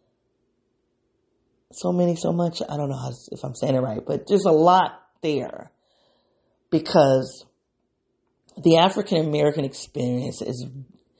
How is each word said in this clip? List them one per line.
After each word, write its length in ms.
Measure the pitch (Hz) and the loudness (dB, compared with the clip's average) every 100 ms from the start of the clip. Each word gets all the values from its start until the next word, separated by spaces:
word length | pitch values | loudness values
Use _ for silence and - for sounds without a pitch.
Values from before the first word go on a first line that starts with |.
| _ _ _ _ _ _ _ _ _ _ _ _ _ _ _ _ _ | _ _ _ _ _ _ _ _ _ _ _ _ _ _ _ _ _
so 180 | - 180 | -6 -4
many, 240 | 180 175 | 0 0
so 180 | 165 165 | 0 -2
much. 300 | 170 170 170 | 0 -2 -4
I 140 | - 147 | -8 -6
don't 140 | 139 | -6
know 80 | 131 | -6
how, 120 | 127 123 - | -8 -12 -16
if 100 | - | -12
I'm 140 | 135 120 | -12 -6
saying 180 | 135 | -2
it 60 | 131 | 0
right, 240 | 127 107 - | -2 -6 -6
but 220 | 147 - | -8 0
there's 160 | 196 | 0
a 80 | 185 | 4
lot 500 | 156 170 185 170 - _ _ | 4 6 6 2 -6 _ _
there 500 | 160 143 - - - _ _ _ _ _ _ _ _ _ _ | -4 -4 -6 -12 -18 _ _ _ _ _ _ _ _ _ _
because 760 | 160 156 175 139 131 127 - - _ _ _ _ _ _ _ _ _ _ - | -4 2 4 6 4 0 -12 -20 _ _ _ _ _ _ _ _ _ _ 0
the 140 | 165 160 | 4 6
African 420 | 185 214 196 170 | 6 2 -2 -2
American 460 | 156 147 147 147 | 0 2 2 0
experience 800 | 139 - - - 123 123 131 - | -6 -8 -12 -6 -4 -4 -6 -8
is, 220 | - 123 131 135 131 _ _ | -8 -8 -10 -14 -20 _ _